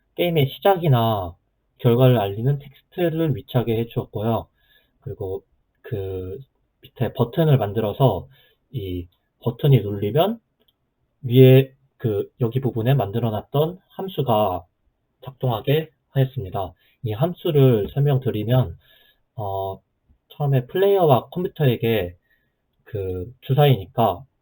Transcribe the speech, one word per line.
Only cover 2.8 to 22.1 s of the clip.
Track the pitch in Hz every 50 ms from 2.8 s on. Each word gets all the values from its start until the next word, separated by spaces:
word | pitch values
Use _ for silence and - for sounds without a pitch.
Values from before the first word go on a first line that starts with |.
| _ _ - 180 175 165 156 160 165 156 113
위치하게 | 98 - - - 123 110 117 110 113
해주었고요. | 117 117 - 120 101 - - 107 104 117 117 104 - - _ _ _ _ _ _ _ _ _ _
그리고 | - 104 98 - 101 92 95 98 - _ _ _ _ _ _ _ -
그 | - 117 98 95 95 95 92 92 92 98 135 135 _ _ _ _ _ _ _
밑에 | - - _ - 113 107 -
버튼을 | - 120 120 - 170 165 156 143 -
만들어서 | 104 101 101 110 107 104 98 - 139 120 98 87 - - _ _ _ _ _ _ _ _
이 | - 127 98 92 90 90 87 - _ _ _ _ _ _ -
버튼이 | 120 - - - 143 135 120
눌리면 | 101 101 104 101 104 101 113 151 180 208 233 - _ _ _ _ _ _ _ _ _ _ _ _ _ _ _ _
위에 | - 117 120 131 131 131 131 131 135 135 _ _ _ _ _ -
그 | - 113 104 101 - - _ -
여기 | 123 113 - 131
부분에 | 135 117 - 117 110 127 143
만들어놨던 | 135 101 98 101 117 117 113 107 104 - _ - 139 156 165 180 - _ _
함수가 | _ - 196 190 - - 135 - 113 107 107 95 90 85 - _ _ _ _ _ _ _ _ _ _ _ -
작동하게 | - - - - 127 117 104 - 135 143 156 165 - _ _ _ _
하였습니다. | - 135 131 131 - - 98 92 95 101 95 92 - _ _ _ _ _ -
이 | 107 107
함수를 | 107 156 180 175 - - 180 147 143 135 131 120 107 98 92 -
설명드리면, | 139 143 147 143 131 - 113 101 107 104 113 127 127 117 87 85 - _ _ _ _ _ _ _ _ _ _ _
어, | - 104 98 98 98 98 98 95 - _ _ _ _ _ _ _ _ _ _
처음에 | - - 147 139 139 131 123
플레이어와 | - - 185 196 202 202 190 175 156 131 113 - -
컴퓨터에게 | - 175 180 - - - 151 131 113 - 113 113 113 104 90 85